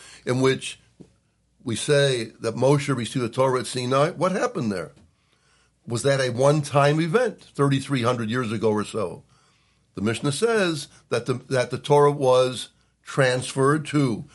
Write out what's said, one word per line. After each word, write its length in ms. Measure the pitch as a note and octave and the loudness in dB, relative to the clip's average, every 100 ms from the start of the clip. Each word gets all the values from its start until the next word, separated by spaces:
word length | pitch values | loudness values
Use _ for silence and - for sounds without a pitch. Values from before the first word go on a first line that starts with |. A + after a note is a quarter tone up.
| - - - | -20 -10 -4
in 140 | B2 | 0
which 400 | C3 C3+ - - _ - - _ _ _ _ _ | 2 0 -6 -16 _ -20 -20 _ _ _ _ _
we 140 | - A#2+ | -8 -4
say 560 | - C#3+ C#3+ B2 A2 - | 0 2 2 0 -6 -8
that 160 | A2+ A2 | -8 0
Moshe 400 | C3 D3 C#3+ A#2+ | 2 4 2 -4
received 300 | A#2 C3+ A2+ | -4 -4 -2
the 40 | |
Torah 300 | B2+ C3+ B2+ | 0 0 0
at 80 | B2 | -4
Sinai. 440 | C3 B2 C3+ D#3 | -6 0 2 0
What 200 | D#3+ F3+ | 0 -2
happened 400 | G3 B4 F3+ A2+ | -2 -4 -2 -4
there? 220 | F#2+ D#2 - _ _ _ _ _ _ _ _ - | -4 -8 -14 _ _ _ _ _ _ _ _ -8
Was 180 | A#2 | -2
that 180 | C#3 C3+ | 0 0
a 80 | B2+ | 0
one-time 680 | A#2+ C#3 D#3 C#3+ C#3+ C#3+ D#3 | 2 2 2 2 2 4 2
event 400 | E3 G#3+ A#3+ - | 0 0 0 -6
thirty-three 600 | - - C#3+ C3+ - C3+ | -10 -2 0 0 -2 -2
hundred 280 | A#2 B2 A2 | 0 -2 -2
years 220 | B2 A2+ | -4 -4
ago 200 | A2+ A2 | -2 0
or 140 | G#2 G2+ | 0 -2
so? 380 | G#2+ F2+ D#2+ - _ _ _ _ _ _ - | -6 -8 -10 -20 _ _ _ _ _ _ -4
The 60 | |
Mishnah 300 | G#2 A2 C#3+ | -4 -2 -2
says 560 | C#3+ A#3 A3 F3+ D3 - _ - | 0 0 2 0 -2 -8 _ -6
that 160 | A#2+ A#2 | -4 -2
the, 100 | B2 - | -6 -4
that 200 | C3 B2 | -2 -2
the 80 | B2 | -4
Torah 340 | - D3 C#3+ | 2 6 6
was 580 | D3 C3 B2+ B2+ A2+ - _ _ _ | 4 4 4 4 -2 -12 _ _ _
transferred 840 | - - C3 B2+ - C3+ C3+ D#3 C#3+ | -4 0 2 0 -2 0 2 2 0
to 380 | D3 C3+ G#2 - | 0 0 -2 -10